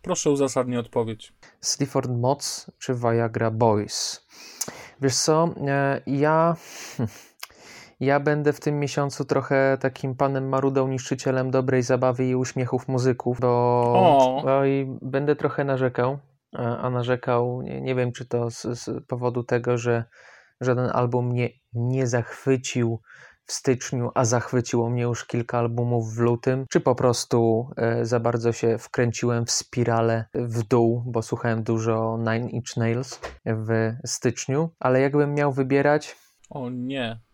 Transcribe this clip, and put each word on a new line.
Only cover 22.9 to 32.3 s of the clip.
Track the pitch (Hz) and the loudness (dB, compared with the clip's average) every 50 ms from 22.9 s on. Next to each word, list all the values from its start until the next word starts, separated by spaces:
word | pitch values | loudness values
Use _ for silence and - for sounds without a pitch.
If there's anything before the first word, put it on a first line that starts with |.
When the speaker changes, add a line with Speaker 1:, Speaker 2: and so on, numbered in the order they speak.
| 117 113 _ _ - - - - _ _ _ | -2 -4 _ _ -20 -20 -20 -20 _ _ _
Speaker 2:
w | - - | -10 -10
styczniu, | - - 139 127 127 - - - 123 120 117 - | -2 0 0 0 0 -2 -6 -4 -4 -4 -2 0
a | 123 127 | 0 2
zachwyciło | 110 123 120 - - - 123 117 - - 120 117 117 | 2 2 0 -2 0 -2 -2 -2 0 0 0 0 0
mnie | 120 120 120 | 0 -2 0
już | 120 120 - - | -2 -2 -4 -6
kilka | - - 120 117 - - 120 | -6 -4 -4 -4 -2 -2 -2
albumów | 120 120 117 120 120 120 120 117 113 110 110 | -2 0 -2 -2 0 0 0 0 -2 -2 -2
w | 117 | 2
lutym, | 117 120 120 117 - 131 131 131 135 - | 2 2 2 2 0 -2 -2 -2 -4 -2
czy | - 170 | -2 2
po | - 135 123 | 2 2 2
prostu, | - 127 127 117 - - _ 131 120 117 113 113 113 123 139 - | 4 2 2 2 0 -2 _ 2 2 4 4 2 0 -2 -6 -6
e, | - 117 117 117 117 120 | -2 -2 0 0 0 0
za | 113 123 120 | 0 0 0
bardzo | 117 117 120 117 113 117 | 2 0 0 2 0 0
się | 113 - - 117 113 | 0 2 0 0 0
wkręciłem | 101 - - - - 123 117 113 - - 120 120 117 117 | 0 -4 -6 -2 0 0 0 0 0 0 0 0 0 -2
w | - | -2
spiralę | - - - _ - 123 120 120 117 113 113 113 113 113 110 _ - | -4 -4 -6 _ -2 0 0 2 2 2 2 2 0 0 -4 _ -6
w | 135 120 117 113 117 113 | -4 -4 -2 -4 -4 0
dół, | 101 131 120 117 117 117 120 117 | 2 4 4 4 4 2 0 -4
bo | 127 113 113 | -4 -4 -4
słuchałem | 110 - - 113 - 120 113 113 110 | -4 -4 -6 -4 -2 -2 -2 -2 0
dużo | 113 117 110 110 117 113 110 113 113 113 | -2 -2 0 0 0 0 0 0 -2 -2
Nine | 113 113 110 | -2 0 0